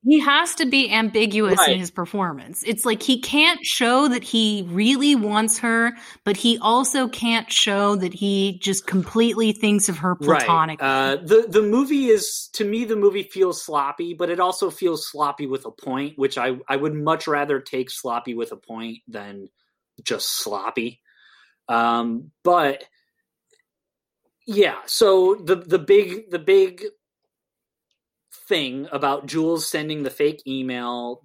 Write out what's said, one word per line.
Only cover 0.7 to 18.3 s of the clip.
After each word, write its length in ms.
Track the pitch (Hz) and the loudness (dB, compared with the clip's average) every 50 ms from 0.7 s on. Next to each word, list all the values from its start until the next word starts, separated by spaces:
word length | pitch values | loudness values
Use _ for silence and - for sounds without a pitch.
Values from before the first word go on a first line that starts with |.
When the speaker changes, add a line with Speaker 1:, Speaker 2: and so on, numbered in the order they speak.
| 262 269 262 202 | 2 2 2 2
Speaker 1:
ambiguous 600 | 208 220 220 214 220 220 220 226 196 214 214 196 196 | 2 0 0 2 2 2 0 2 2 2 2 4 4
in 40 | 196 | 4
Speaker 2:
Right. 180 | 180 147 - 190 | 4 4 2 0
Speaker 1:
his 120 | 180 170 | -2 -6
performance. 720 | _ - 175 - - 202 190 170 151 131 - - - - - | _ -8 -8 -6 -2 -2 -2 -2 -4 -8 -14 -14 -14 -10 -6
It's 200 | 208 226 226 - | -4 -4 -2 0
like 180 | 247 220 220 - | -2 -2 -2 0
he 180 | - 262 240 | 0 0 0
can't 420 | 254 - - 294 311 330 349 330 - | 0 -2 0 2 4 4 2 0 -4
show 440 | - - - 254 233 247 262 294 | -6 -2 0 0 2 2 2 2
that 160 | 294 247 240 - | 2 0 -2 -4
he 420 | - - 226 220 214 208 202 185 | -2 -2 0 0 0 0 -4 -6
really 460 | 175 170 185 214 233 277 254 285 294 285 | -4 -2 0 2 2 2 2 2 2 2
wants 460 | 247 208 208 208 214 220 220 - - | 2 2 0 0 0 0 0 -2 -2
her, 360 | - 233 226 233 233 233 240 - - - - _ _ | -2 0 0 2 0 0 -2 -6 -20 -20 -20 _ _
but 120 | 202 208 | -2 -2
he 200 | 196 - 233 233 | 0 2 0 0
also 500 | 226 - 214 233 254 269 254 - 277 262 | 2 2 2 2 2 2 0 0 -2 -2
can't 440 | 233 - - 220 233 226 226 226 - | -2 -4 -4 -2 0 0 -2 -2 -2
show 440 | - - - 220 202 202 202 202 208 | -2 -2 0 0 0 2 2 2 2
that 140 | 196 180 180 | 0 -2 -4
he 460 | 175 - 202 202 196 196 196 202 185 185 - | -4 -4 -2 0 0 0 0 -2 -2 -4 -4
just 240 | 196 190 185 - | -4 -4 -4 -4
completely 640 | - 185 190 170 - - 226 226 233 220 214 226 220 | -2 -2 -2 -2 0 2 2 2 2 2 2 0 0
thinks 380 | 208 214 - 208 208 202 196 - | 0 0 0 2 2 2 2 0
of 100 | 180 151 | -4 -2
her 140 | 147 185 180 175 | -2 -4 -2 0
Speaker 2:
Right. 200 | 147 143 165 143 | 2 2 2 2
Speaker 1:
platonically. 480 | 123 113 170 160 156 160 156 - 143 | 4 2 2 2 2 0 -2 -4 -2
Speaker 2:
Uh, 300 | 135 135 135 135 135 135 | 0 2 2 2 0 -2
the, 280 | 139 180 160 208 220 233 | -2 2 6 6 6 6
the 140 | 220 175 214 | 6 2 2
movie 460 | 214 208 214 254 277 262 302 277 269 | 2 4 2 2 2 2 0 0 4
is, 420 | 240 220 202 180 - - - - - - | 4 4 4 2 -4 -8 -10 -12 -12 -6
to 120 | - 214 | -6 -4
me, 180 | 202 208 226 240 | -2 -2 -4 -2
the 100 | 214 226 | -2 -2
movie 260 | 208 202 202 185 202 | 2 2 2 2 2
feels 420 | 190 - - 190 190 180 160 - - | -8 -6 -2 0 0 0 0 -6 -8
sloppy, 520 | - 151 147 139 139 143 - 170 170 175 | -4 -2 -2 -2 -2 -4 -6 -8 -10 -6
but 160 | 156 175 165 | -4 -4 -4
it 80 | 175 170 | 0 0
also 320 | 180 180 - - 202 175 | 0 0 0 -2 -4 -4
feels 360 | 151 - 190 175 165 151 - | -4 -2 -2 -2 -2 -2 -8
sloppy 380 | - - 143 147 143 143 - 151 | -10 -4 -4 -4 -4 -2 -6 -6
with 220 | 131 135 131 - | -6 -6 -8 -8
a 40 | 113 | -12
point, 460 | - - - 139 127 131 143 147 156 | -18 -14 -8 -6 -6 -4 -6 -6 -4
which 180 | - 135 135 - | -2 -2 -2 -2
I, 220 | 135 123 131 127 127 - | -2 -4 -4 -4 -6 -6
I 100 | - 139 | -4 -4
would 180 | 139 143 156 151 | -2 -2 -4 -4
much 320 | 151 147 156 160 156 - | -2 -2 -2 -2 -2 -2
rather 320 | 165 147 147 143 147 143 135 | -2 -2 -2 0 -2 -2 -4
take 320 | 135 - - 131 127 127 | -4 -6 -6 -6 -6 -6
sloppy 420 | - - - 127 117 117 - 131 | -10 -10 -8 -6 -6 -6 -6 -6